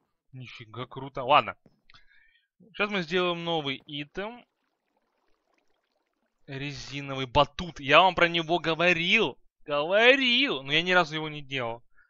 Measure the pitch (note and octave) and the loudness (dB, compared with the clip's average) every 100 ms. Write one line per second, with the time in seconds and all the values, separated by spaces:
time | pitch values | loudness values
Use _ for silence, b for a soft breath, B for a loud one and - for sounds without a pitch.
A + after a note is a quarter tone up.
0 | _ _ _ C3 B2 - A2+ A#2 B2+ - | _ _ _ -20 -20 -20 -18 -16 -14 -14
1 | C3+ C#3+ B2+ C#3+ G#2 - _ _ _ b | -12 -6 2 4 4 -4 _ _ _ b
2 | b b b b b _ _ - G#3 G3+ | b b b b b _ _ -6 -4 -4
3 | D#3+ F3+ F3+ E3+ E3+ E3 C#3 C3+ - D3 | -2 -2 -2 -2 -4 -4 -4 -8 -12 -14
4 | D3 - G#3 A#3+ _ _ _ _ _ _ | -12 -10 -12 -12 _ _ _ _ _ _
5 | _ _ _ _ _ _ _ _ _ _ | _ _ _ _ _ _ _ _ _ _
6 | _ _ _ _ - C3+ C#3+ C3 A#2+ C#3 | _ _ _ _ -16 -12 -10 -12 -12 -12
7 | C#3 C3+ C3 D3 C#3 - F3+ - C3+ D3+ | -10 -8 0 2 2 0 -10 -6 4 6
8 | F#3 F3 E3+ E3+ D#3 E3+ D#3+ D#3 F3 E3+ | 6 4 2 0 -2 -2 -2 0 2 2
9 | F3 A3 E3 - _ _ - D3 D#3 G3+ | 2 0 0 -4 _ _ -6 -4 0 4
10 | A#3+ C4+ B3+ A#3+ C#4 D3 C3+ D3+ F3+ F3+ | 6 6 4 0 0 -2 -2 0 2 2
11 | D#3+ D#3 D#3 D3+ C3+ C3+ A#2 A#2 _ b | 2 -2 -8 -10 -8 -6 -6 -8 _ b